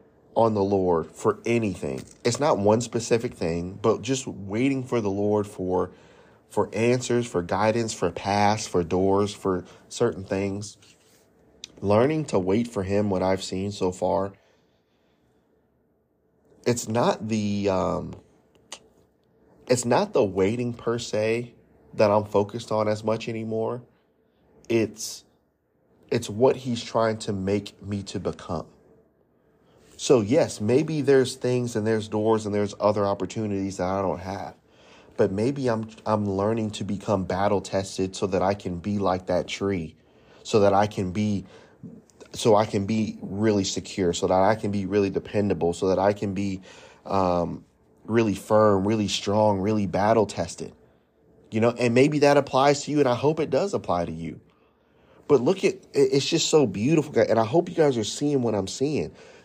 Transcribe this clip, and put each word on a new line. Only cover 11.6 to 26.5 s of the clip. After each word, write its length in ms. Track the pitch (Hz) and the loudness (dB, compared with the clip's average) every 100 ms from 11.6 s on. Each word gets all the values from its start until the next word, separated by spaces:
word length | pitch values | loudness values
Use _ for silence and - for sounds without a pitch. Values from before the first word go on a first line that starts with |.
| - - | -20 -6
Learning 460 | 98 107 135 160 156 | 2 4 4 2 0
to 140 | 104 | 0
wait 280 | 92 107 120 | 2 2 0
for 160 | 101 | -4
him, 260 | 95 101 104 | 0 0 2
what 140 | 92 | 2
I've 200 | 92 95 | 2 0
seen 280 | - 92 98 | -2 -6 -6
so 220 | 98 92 | -2 -4
far, 400 | 90 90 90 98 95 _ _ _ _ _ _ _ _ _ _ _ _ _ _ _ _ _ _ _ _ _ _ - | -2 0 0 -2 -8 _ _ _ _ _ _ _ _ _ _ _ _ _ _ _ _ _ _ _ _ _ _ -2
it's 240 | 120 - | -2 -2
not 400 | 113 165 - 110 | 0 0 0 -2
the, 400 | 110 104 101 101 | -2 -2 0 0
um, 440 | 92 87 85 80 - - _ _ _ _ - _ _ _ _ _ _ _ _ - | 0 0 -4 -6 -12 -20 _ _ _ _ -20 _ _ _ _ _ _ _ _ -2
it's 180 | 123 120 | 0 2
not 260 | 131 202 | 2 2
the 120 | 147 | 2
waiting 500 | 104 90 95 120 120 | 2 2 0 0 -4
per 260 | 117 - 117 | -4 -4 -4
se 540 | 117 107 107 117 120 - _ _ _ | -4 -2 0 -2 -6 -14 _ _ _
that 180 | - 107 | 2 4
I'm 140 | 104 104 | 4 2
focused 480 | 101 104 117 - | 0 0 -4 -4
on 160 | 107 107 | 0 0
as 160 | 107 107 | 0 -2
much 240 | 110 117 | -2 -4
anymore. 540 | 113 110 110 113 123 - _ _ _ _ _ _ _ - | -8 -6 -4 -4 -6 -12 _ _ _ _ _ _ _ -2
It's, 560 | 117 107 110 - - - _ _ _ _ _ _ _ - | 0 0 -4 -12 -14 -20 _ _ _ _ _ _ _ -6
it's 200 | 120 - | -4 -4
what 260 | 104 131 | 2 2